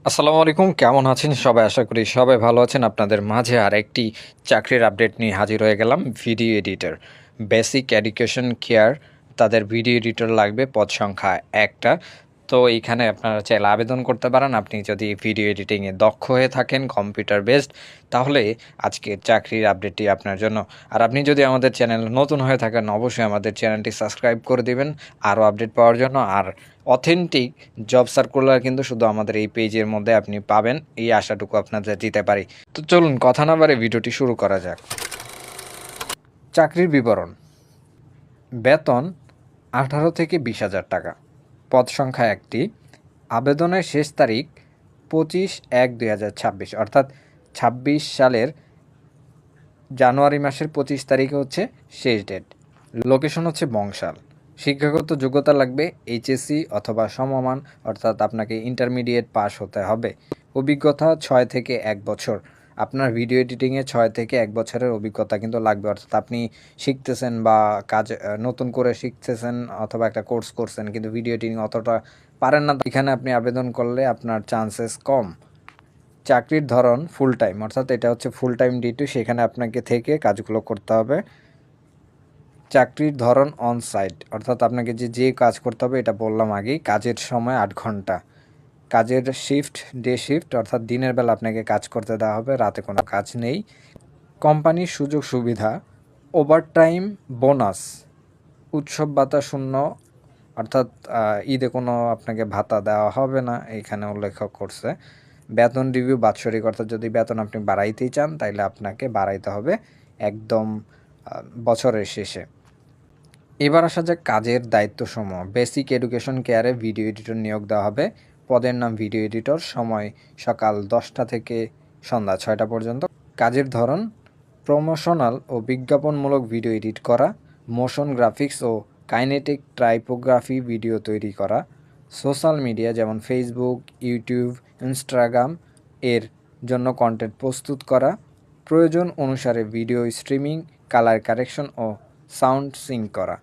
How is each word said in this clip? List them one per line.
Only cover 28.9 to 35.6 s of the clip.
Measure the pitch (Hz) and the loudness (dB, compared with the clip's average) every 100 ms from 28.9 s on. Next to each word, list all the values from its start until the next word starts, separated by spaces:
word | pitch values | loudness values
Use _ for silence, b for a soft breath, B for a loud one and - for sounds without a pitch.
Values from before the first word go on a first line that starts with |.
| 120 110 | 2 2
আমাদের | 107 107 107 | 2 -2 -2
এই | 107 | -2
পেজের | 117 110 110 107 | -2 -2 0 0
মধ্যে | 107 104 | 0 2
আপনি | 110 104 104 | 2 2 -8
পাবেন, | 101 104 110 143 156 - | 2 2 4 -2 -6 -6
এই | 117 | 2
আশাটুকু | 107 95 104 101 107 | 2 2 -6 -2 -2
আপনাদের | 101 107 101 101 | -2 -6 -4 -4
দিতে | 107 104 | -2 -2
পারি। | 98 101 95 B B | 0 0 -2 B B
তো | - | -14
চলুন | 156 175 165 131 | 4 6 6 4
কথা | 127 127 | 4 4
না | 151 160 | 4 6
বাড়িয়ে | 156 135 | 6 4
ভিডিওটি | 113 113 113 | 2 -2 -4
শুরু | 117 135 | -2 -2
করা | 113 101 98 | 0 0 0
যাক। | 87 82 - - - - - - - - | -4 -12 -12 -12 -10 -12 -16 -18 -18 -18